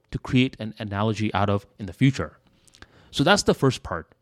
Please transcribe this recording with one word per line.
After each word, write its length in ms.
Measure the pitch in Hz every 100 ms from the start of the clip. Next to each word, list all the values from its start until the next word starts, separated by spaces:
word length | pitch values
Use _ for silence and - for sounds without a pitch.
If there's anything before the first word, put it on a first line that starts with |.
| _
to 80 | -
create 380 | - 131 127 -
an 160 | 110 -
analogy 540 | 107 101 110 104 107
out 160 | 95 101
of 160 | 101 - -
in 80 | 98
the 60 |
future. 460 | - 139 - 80 - _ _ _ _ - _ _
So 140 | -
that's 180 | 143 196
the 120 | -
first 280 | 185 135 -
part. 320 | - 87 - _